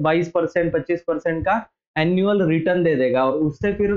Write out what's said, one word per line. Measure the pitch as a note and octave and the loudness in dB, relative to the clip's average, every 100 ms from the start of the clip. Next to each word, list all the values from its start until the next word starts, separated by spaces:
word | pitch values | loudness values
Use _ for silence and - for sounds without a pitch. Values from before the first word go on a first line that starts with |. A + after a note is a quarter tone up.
बाईस | D#3 E3+ E3+ | 0 0 0
परसेंट, | F3 D#3+ F3 E3+ | -2 -2 0 -2
पच्चीस | D#3+ - E3+ | -2 -2 -4
परसेंट | - D#3 E3+ D#3+ D#3 | -4 -4 -2 -2 -2
का | A3+ - _ _ D#3 | -2 -4 _ _ -2
annual | D#3+ F#3 G3 G#3 | 0 2 2 2
return | E3+ D#3+ E3 F3+ | 2 0 0 0
दे | E3 C#3 | 2 2
देगा, | B2+ B2+ C3 | 2 2 0
और | D3 | 0
उससे | D#3 D3+ G3+ | -2 -2 -4
फिर | G3+ G3+ | -2 -2